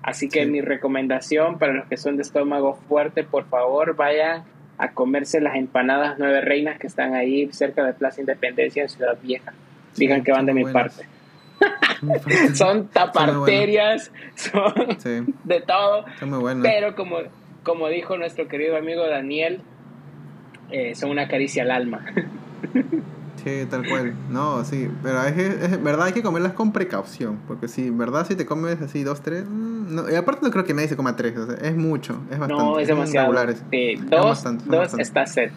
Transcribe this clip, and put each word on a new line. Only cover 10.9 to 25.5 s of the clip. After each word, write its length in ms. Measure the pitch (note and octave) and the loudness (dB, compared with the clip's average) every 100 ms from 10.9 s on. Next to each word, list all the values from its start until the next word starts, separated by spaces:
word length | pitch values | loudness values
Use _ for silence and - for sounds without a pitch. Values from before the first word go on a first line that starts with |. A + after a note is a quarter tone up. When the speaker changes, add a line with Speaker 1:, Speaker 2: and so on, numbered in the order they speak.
| - | -4
Speaker 1:
parte. 120 | - - - - - - G4+ G4+ - - | -20 -20 -20 -20 -20 2 2 4 0 0
Speaker 2:
Son 80 | D3 | 0
muy 100 | D#3+ | 0
fuertes. 380 | - F#3+ D3 C#3 | 2 4 4 6
Speaker 1:
<laughs> 0 | |
Son 0 | |
Speaker 2:
Son 220 | F#3+ G#3 | 4 4
muy 20 | G3+ | 2
buenas. 40 | - F3+ | 2 4
Speaker 1:
taparterias, 1000 | E3+ D#3 C#3+ C#3+ G3+ G#3 G#3 G#3 A3 - - - | 6 4 6 4 4 4 4 4 2 -4 -18 -20
son 380 | - - G3+ G3+ G#3 B3+ G#3 | -10 -2 2 2 2 -2 -2
Speaker 2:
Sí. 360 | B2 A#2 A#2+ C4+ | -4 -4 -4 -6
Speaker 1:
de 160 | - E3+ | 0 0
todo. 460 | F3 F#3 G3+ G#3 G#3+ - | 2 2 4 2 -2 -10
Speaker 2:
Son 120 | C#3 | -6
muy 80 | C3+ | -2
buenas. 240 | B2 C3 | -2 2
Speaker 1:
Pero 340 | E3 G#3+ G#3 G3+ | 2 2 0 -4
como, 220 | F#3 E3+ E3 - - - | -6 -6 -6 -14 -20 -10
como 260 | - E3+ D#3 | -4 -2 0
dijo 280 | E3+ E3+ F#3 | -2 -4 -4
nuestro 320 | E3+ - C#3+ | -4 -6 -6
querido 280 | C#3+ D#3 D#3+ | -2 -2 -2
amigo 280 | D#3+ E3+ E3 | -2 -2 0
Daniel, 540 | C#3+ C3+ D3 E3 F#3 - - - - - - - - - - - | -2 -2 -2 -2 -4 -10 -20 -20 -20 -20 -20 -20 -20 -20 -20 -10
eh, 240 | C#3 A#2+ | -6 -4
son 160 | A#2 C#3+ | -4 -4
una 180 | C#3+ C#3+ | -2 -2
caricia 340 | C#3 C3+ D3 | 0 0 0
al 80 | B2 | 0
alma. 340 | B2+ B2 A2+ - | 0 -2 -6 -4
<laughs> 80 | - - - - - - B3 - - C#3 - - - | -4 -4 -12 -16 -12 -2 -2 0 -4 -4 -14 -16 -10
Speaker 2:
Sí, 220 | C#3 C#3 C3 | -6 -6 -4
tal 160 | C3 B2 | -6 -2
cual. 240 | C3 B2 C3 C3+ | -2 -2 -6 -6
No, 340 | B2+ D3+ C3+ A#2 | -2 -2 -2 -4
sí, 200 | C#3 A#2+ - | -4 -4 -6
pero 200 | B2+ B2+ | -2 0
es, 100 | C3+ D#3 | 0 0
es 440 | F#3+ | 0